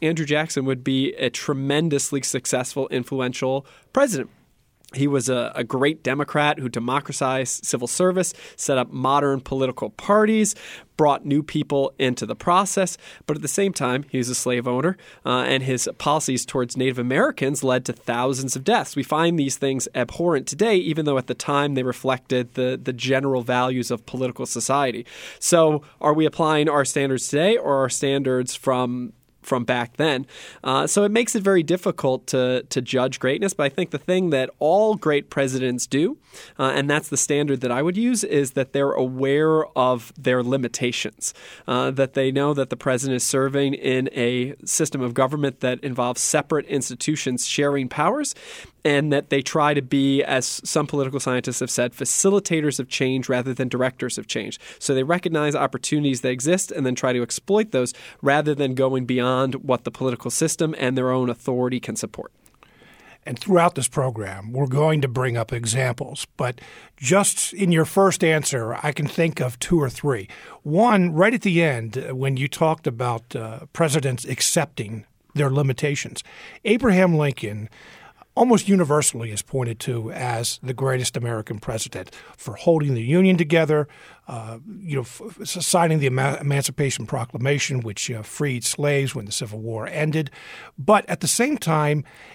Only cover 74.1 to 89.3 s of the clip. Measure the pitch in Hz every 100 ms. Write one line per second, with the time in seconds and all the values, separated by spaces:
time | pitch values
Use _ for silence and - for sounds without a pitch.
74.1 | 123 - - - 170 143 - 104 110 -
75.1 | _ _ 143 139 135 135 123 147 143 -
76.1 | - - - - - - 226 254 185 185
77.1 | 156 147 - 104 107 110 - - - -
78.1 | _ - - 247 208 196 196 147 147 -
79.1 | 117 113 104 - 135 120 110 - 120 110
80.1 | - 123 113 117 - 127 123 135 127 123
81.1 | 123 117 113 107 107 - 110 - 117 104
82.1 | - - - - 101 - 165 147 123 117
83.1 | 170 190 180 156 165 156 151 143 - -
84.1 | - - 120 113 117 170 196 185 139 120
85.1 | - - - 208 180 - 180 170 160 139
86.1 | 127 135 139 143 139 135 139 139 - 117
87.1 | 135 117 - 131 143 - 127 113 101 -
88.1 | 113 107 - 147 123 - - 147 143 135
89.1 | 123 104